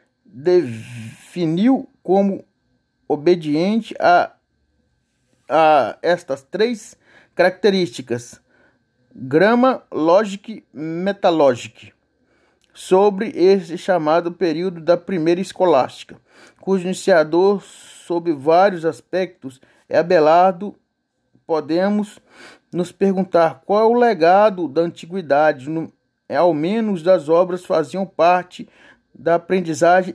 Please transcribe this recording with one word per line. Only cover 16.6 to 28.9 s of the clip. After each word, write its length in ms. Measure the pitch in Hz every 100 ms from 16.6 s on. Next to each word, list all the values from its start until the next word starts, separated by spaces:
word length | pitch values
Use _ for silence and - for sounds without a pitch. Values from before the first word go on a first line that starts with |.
| 190 196 175
iniciador, 760 | 185 - 170 156 165 196 196
sob 720 | - - - - - 170 170
vários 520 | 143 143 170 202 175 160
aspectos, 760 | - - 180 180 _ 131 - _ _ -
é 100 | 151
Abelardo. 800 | 170 175 151 170 190 180 202 - _ _ _ _ _ _ -
Podemos 720 | 156 143 170 196 208 202 - _ - - _ _
nos 180 | 165 175
perguntar 720 | - 196 185 185 170 160 - -
qual 160 | 202
é 40 | 220
o 120 | 240
legado 720 | 240 185 165 196 214 180 151
da 140 | 151
antiguidade, 880 | 170 - 170 190 151 143 156 143 131
no, 220 | 160 156 _ _ _ -
ao 240 | 135 175
menos 480 | 151 165 226 214 185
das 280 | 165 185 147
obras 360 | 165 180 180 -
faziam 400 | 160 143 185 190
parte 640 | - 170 180 175 - - _ -